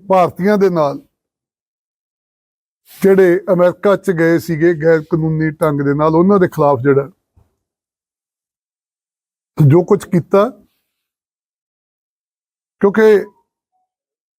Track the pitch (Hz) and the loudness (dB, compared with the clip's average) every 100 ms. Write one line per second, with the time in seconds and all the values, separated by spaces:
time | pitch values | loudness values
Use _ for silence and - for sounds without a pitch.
0 | - 190 165 - 190 208 196 170 147 143 | -2 0 0 -2 -2 0 0 0 -4 -6
1 | _ _ _ _ _ _ _ _ _ _ | _ _ _ _ _ _ _ _ _ _
2 | _ _ _ _ _ _ _ _ _ - | _ _ _ _ _ _ _ _ _ -4
3 | 196 196 180 180 - 175 180 170 208 190 | 0 2 2 0 -2 0 0 0 -2 -2
4 | 196 165 165 170 - 156 170 165 160 160 | -2 -2 0 -2 -4 -2 -2 0 0 0
5 | 151 160 160 156 156 151 151 143 143 143 | -2 -4 -4 -4 -6 -4 -4 -2 -2 -2
6 | 156 165 190 202 180 156 143 131 139 135 | 0 2 2 2 0 0 0 0 0 -2
7 | 135 _ _ _ _ _ _ _ _ _ | -2 _ _ _ _ _ _ _ _ _
8 | _ _ _ _ _ _ _ _ _ _ | _ _ _ _ _ _ _ _ _ _
9 | _ _ _ _ _ - 143 165 175 202 | _ _ _ _ _ 0 2 2 2 -2
10 | - 175 - 196 233 - _ _ _ _ | -2 -6 -2 0 0 -6 _ _ _ _
11 | _ _ _ _ _ _ _ _ _ _ | _ _ _ _ _ _ _ _ _ _
12 | _ _ _ _ _ _ _ - 202 208 | _ _ _ _ _ _ _ -4 -2 2
13 | 220 202 196 _ _ _ _ _ _ _ | 2 2 0 _ _ _ _ _ _ _
14 | _ _ _ | _ _ _